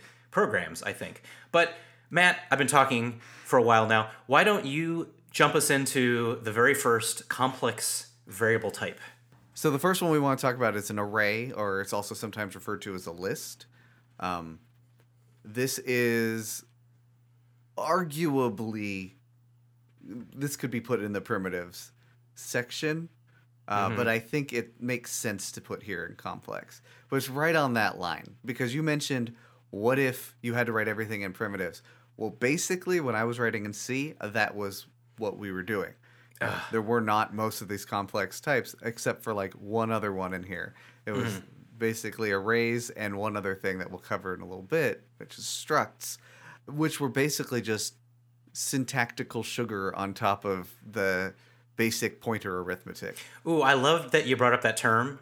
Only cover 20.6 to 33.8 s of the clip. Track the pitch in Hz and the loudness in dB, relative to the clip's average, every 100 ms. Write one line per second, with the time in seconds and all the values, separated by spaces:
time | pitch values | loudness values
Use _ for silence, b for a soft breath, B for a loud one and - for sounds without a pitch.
20.6 | 131 117 113 117 104 101 95 110 95 90 | -4 -4 -2 -2 0 -4 -2 -4 -2 -6
21.6 | 87 - - _ b b _ - - 131 | -8 -14 -18 _ b b _ -18 -6 -4
22.6 | 120 - 156 156 165 _ _ b b _ | -4 -4 -4 -4 -6 _ _ b b _
23.6 | - 101 98 110 117 113 113 151 139 120 | -4 0 0 2 2 2 0 -4 -2 -4
24.6 | 113 - 123 123 123 - 117 98 - - | -4 -8 -4 -4 -4 -4 -4 -4 -6 -12
25.6 | - 101 95 90 85 - - 92 - 50 | -10 -12 -8 -8 -8 -10 -10 -10 -10 -10
26.6 | - - b b b 135 131 131 160 165 | -12 -20 b b b -2 -2 0 4 4
27.6 | 139 117 104 98 87 80 - - 117 120 | 4 4 2 0 -4 -6 -8 -14 -10 -4
28.6 | 123 139 156 147 - 135 117 117 B B | -2 0 0 0 0 -2 -4 -8 B B
29.6 | B 98 110 135 135 123 - - 123 117 | B -2 2 4 2 0 -10 -10 -4 0
30.6 | 117 110 107 107 107 107 98 92 110 101 | 2 2 0 -2 -4 -4 -6 -4 -6 -4
31.6 | 90 - b b b - 107 - 123 156 | -6 -6 b b b -8 -8 -2 0 0
32.6 | - 180 180 180 139 107 117 120 117 107 | -2 -4 0 0 0 0 0 0 -2 -2
33.6 | 104 104 | -6 -8